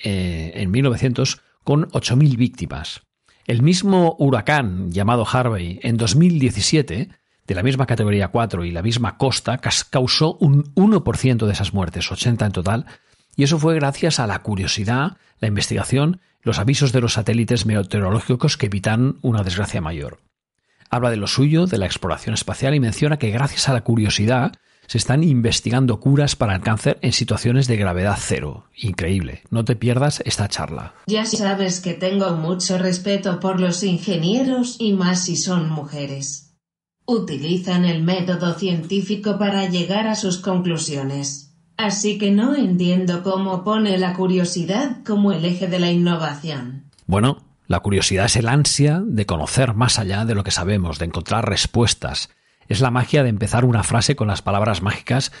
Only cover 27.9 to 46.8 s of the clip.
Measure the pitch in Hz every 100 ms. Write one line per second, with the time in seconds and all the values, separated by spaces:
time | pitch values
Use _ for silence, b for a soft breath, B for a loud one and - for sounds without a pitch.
27.9 | 90 101 - - 80 73 64 _ - 107
28.9 | 82 82 95 67 71 - 117 110 110 120
29.9 | 123 143 - - - 104 - 76 73 85
30.9 | - - 214 220 - 196 196 185 180 180
31.9 | 165 185 196 185 165 160 185 - 185 185
32.9 | 180 208 196 196 175 190 185 180 170 202
33.9 | 170 - 165 165 247 269 254 240 - 220
34.9 | 190 180 180 - 160 190 180 156 156 143
35.9 | 147 139 139 - - _ _ _ _ _
36.9 | _ - 226 175 135 151 180 190 180 180
37.9 | 165 165 185 185 165 175 165 190 170 160
38.9 | 196 190 208 208 202 202 196 185 180 175
39.9 | 208 220 214 190 180 196 180 175 160 -
40.9 | 139 135 139 139 - - _ _ - 208
41.9 | - 214 208 202 202 254 294 196 175 175
42.9 | 185 180 175 190 190 190 185 202 220 208
43.9 | 185 180 180 185 180 170 175 165 208 285
44.9 | - - 202 202 160 175 180 185 180 175
45.9 | 175 175 165 151 143 160 139 123 135